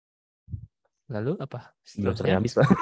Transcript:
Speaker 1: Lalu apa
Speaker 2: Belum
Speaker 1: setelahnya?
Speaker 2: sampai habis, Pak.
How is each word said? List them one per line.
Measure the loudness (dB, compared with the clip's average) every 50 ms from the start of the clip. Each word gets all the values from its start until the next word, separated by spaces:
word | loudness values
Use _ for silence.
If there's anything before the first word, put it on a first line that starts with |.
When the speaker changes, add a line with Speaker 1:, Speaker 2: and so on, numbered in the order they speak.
| _ _ _ _ _ _ _ _ _ -14 -14 -12 -14 -14 _ _ _ _ _ _ _ -10
Speaker 1:
Lalu | -6 -4 -4 -4 -4 -4
apa | -6 -10 -12 -14 -14 -16 _ _ _ -14 -8 -4
Speaker 2:
Belum | -2 -2 -2
Speaker 1:
setelahnya? |
Speaker 2:
sampai | -2 0 2 2 2
habis, | 2 2 2
Pak. | 4 4 4 4 4